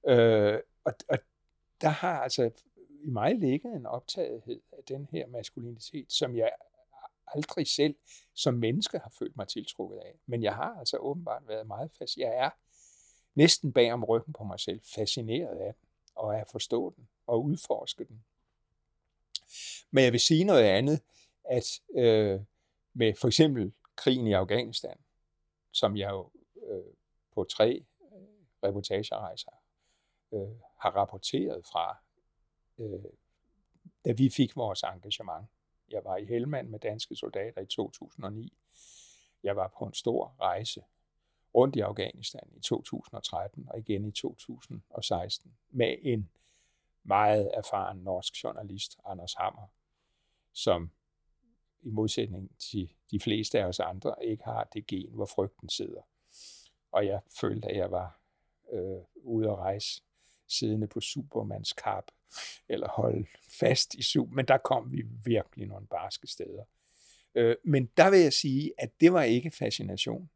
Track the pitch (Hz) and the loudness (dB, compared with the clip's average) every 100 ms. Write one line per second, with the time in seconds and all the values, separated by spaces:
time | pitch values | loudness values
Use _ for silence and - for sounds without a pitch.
0 | - 123 117 110 104 107 - _ - - | 6 8 8 8 4 2 -6 _ -6 -6
1 | - - _ _ _ _ _ _ 156 151 | -2 -4 _ _ _ _ _ _ 0 2
2 | 170 156 127 - 117 - _ _ - 147 | -2 -2 -2 2 0 0 _ _ -20 -12
3 | 147 113 127 233 143 139 240 190 117 123 | -4 0 2 2 2 0 -2 -8 -8 -8
4 | - - 139 117 117 - _ - - 135 | -8 -6 -6 -6 -10 -12 _ -20 -12 -10
5 | 143 160 131 120 110 - 117 117 - 151 | -8 -8 -8 -10 -10 -12 -12 -14 -12 -14
6 | - - 143 117 113 - - _ _ - | -4 -2 -2 0 0 -2 -20 _ _ -20
7 | - _ - 147 147 - 143 - 147 143 | -20 _ -10 -8 -6 -4 -2 2 2 0
8 | _ - _ - 143 123 113 156 - - | _ -20 _ -2 0 2 2 0 -2 -6
9 | 117 - - - 98 113 - - 92 98 | -10 -10 -10 -8 -8 -8 -10 -10 -10 -10
10 | 90 - - 117 104 101 160 214 120 - | -18 -18 -6 -2 -2 -2 -6 -6 -6 -4
11 | 135 170 170 113 131 110 110 104 156 - | -4 -6 -6 -8 -8 -10 -8 -10 -10 -10
12 | - - 123 123 131 - _ _ - _ | -10 -4 -2 0 -2 -4 _ _ -20 _
13 | _ _ _ - 165 - 151 127 120 120 | _ _ _ 6 6 6 2 4 4 4
14 | 110 113 135 151 104 92 - 98 - - | 2 2 0 -12 -10 -8 -8 -8 -8 -4
15 | 104 - 110 123 110 - 95 - _ _ | -4 -4 -2 -4 -4 -6 -8 -10 _ _
16 | _ - 107 107 107 107 - 117 92 - | _ -8 -4 -4 -6 -10 -2 -2 -2 -10
17 | - _ - 117 143 165 - 110 - - | -20 _ -2 0 0 -2 -2 -4 -4 -10
18 | - 110 _ _ _ _ _ _ _ _ | -12 -14 _ _ _ _ _ _ _ _
19 | _ _ _ - _ - - - _ 135 | _ _ _ -14 _ -14 -12 -14 _ 6
20 | 127 117 - 160 196 156 107 95 135 156 | 6 6 6 6 8 8 8 6 4 0
21 | _ _ _ _ - 123 - - - - | _ _ _ _ -2 -2 -2 -10 -6 4
22 | 117 110 104 95 104 _ _ _ _ - | 6 6 4 0 -4 _ _ _ _ 2
23 | 113 98 120 131 156 127 98 - _ - | 2 4 2 6 6 6 -2 -6 _ 0
24 | - 127 113 95 90 107 117 117 - - | 2 4 4 2 4 0 -2 -6 -10 -14
25 | _ _ _ _ _ _ _ - 104 104 | _ _ _ _ _ _ _ 0 0 0
26 | 98 98 87 - _ - 226 95 - _ | -4 -6 -10 -20 _ -16 -8 -8 -10 _
27 | _ _ _ - 95 - 110 131 _ _ | _ _ _ -6 -6 2 2 2 _ _
28 | 320 - - 208 175 _ 98 98 101 101 | -20 -20 -20 _ _ _ -4 -4 -2 -4
29 | 107 107 95 - - _ _ _ _ _ | -2 -6 -8 -12 -16 _ _ _ _ _
30 | _ _ _ 107 98 117 - _ - 98 | _ _ _ -6 -6 -12 -20 _ 0 2
31 | 98 98 - 135 - - - - 85 - | 0 -4 -4 -2 -2 -4 -6 -4 -4 -8
32 | _ _ _ _ _ _ _ - 110 92 | _ _ _ _ _ _ _ -12 -10 -10
33 | 101 _ _ _ _ _ _ _ - _ | -14 _ _ _ _ _ _ _ -20 _
34 | - 110 135 - 127 - 110 92 - 90 | -2 4 4 4 0 0 -4 -4 -6 -8
35 | 104 - 95 80 110 _ _ _ _ 107 | -10 -10 -8 -12 -14 _ _ _ _ -8
36 | 95 95 101 117 131 147 - 107 110 110 | -4 -6 -2 -2 -2 -4 -6 -8 -8 -6
37 | - - - 98 107 92 98 - 98 - | -10 -10 -8 -6 -8 -10 -8 -6 -6 -8
38 | - - 98 107 120 _ _ - - - | -18 -12 -10 -10 -12 _ _ -20 -20 -20
39 | - - _ _ 98 98 95 - 120 - | -20 -20 _ _ -4 -2 -4 -6 -10 -4
40 | 117 123 - _ 92 90 117 - _ _ | -2 -2 -4 _ -2 -2 -6 -10 _ _
41 | _ _ _ _ _ - 135 135 101 104 | _ _ _ _ _ 4 6 4 -4 -4
42 | 95 - - - - - - 117 - - | -6 -6 -12 -12 -18 -10 -4 -4 -4 -12
43 | - 104 - 85 98 - 131 113 110 101 | -12 -12 -8 -6 -8 -12 -12 -12 -4 -4
44 | 104 - - - - 117 - 117 _ - | -4 -6 -8 -10 -16 -16 -14 -16 _ -10
45 | - 90 92 - - _ _ 131 117 - | -4 -4 -4 -8 -10 _ _ 0 0 0
46 | 135 117 98 _ _ _ _ _ _ _ | -2 -2 -4 _ _ _ _ _ _ _
47 | - 98 107 107 98 - - 101 95 98 | 0 4 6 4 2 -2 -4 -4 -4 -8
48 | 92 90 - - 123 - 104 101 - - | -6 -6 -6 -6 -8 -8 -12 -10 -12 -12
49 | 101 92 87 - 92 - 101 _ _ _ | -14 -12 -10 -4 -4 -4 -20 _ _ _
50 | _ _ _ _ _ - - 87 85 _ | _ _ _ _ _ -2 0 0 -2 _
51 | _ _ _ _ _ _ _ _ 120 107 | _ _ _ _ _ _ _ _ -6 -2
52 | 110 - 107 92 95 _ - 107 90 _ | 0 0 -4 -8 -12 _ -8 -8 -8 _
53 | _ 101 - 104 107 107 92 92 87 95 | _ -4 -2 -2 0 0 0 -2 -6 -4
54 | - - 113 107 117 113 107 107 - 95 | -6 -4 -4 -4 -6 -6 -6 -10 -8 -8
55 | 113 110 104 - 98 _ - - - - | -8 -8 -4 -2 -2 _ -8 -6 -6 -10
56 | _ _ _ - - - - _ _ 98 | _ _ _ -20 -18 -18 -20 _ _ 0
57 | 98 101 - - 104 107 107 98 92 90 | 0 -2 -8 -4 -2 -2 -4 -4 -2 -4
58 | 90 _ _ _ _ _ - 110 92 92 | -6 _ _ _ _ _ -8 -6 -6 -8
59 | 90 - 127 113 107 98 92 101 - - | -12 -16 -4 0 0 0 -4 -4 -6 -8
60 | _ _ _ _ _ - 113 107 104 - | _ _ _ _ _ -2 0 0 -2 -6
61 | - - - - 104 104 107 - 107 98 | -6 -8 -6 -6 -4 -6 -8 -6 -6 -6
62 | - _ _ - - - - - - - | -8 _ _ -14 -14 -14 -8 -6 -4 0
63 | 113 - - - - - - 131 - - | 0 0 -4 -12 -18 0 2 4 0 -2
64 | 120 127 120 131 127 131 - 131 120 131 | 0 0 0 -2 4 4 4 0 0 -6
65 | 113 117 113 110 - - 101 95 101 80 | -8 -8 0 0 0 -10 -10 -10 -8 -6
66 | 95 - - - 87 90 - _ _ _ | -6 -12 -14 -12 -12 -12 -16 _ _ _
67 | - - _ - 117 120 - 139 123 - | -20 -20 _ 4 4 4 4 2 4 8
68 | 190 196 160 - 139 135 151 - 123 _ | 10 10 8 6 2 0 -2 -4 -8 _
69 | 165 180 127 120 160 - 107 - 98 98 | 8 8 6 4 2 -4 -2 -2 -6 -4
70 | 117 117 180 | -4 -4 -10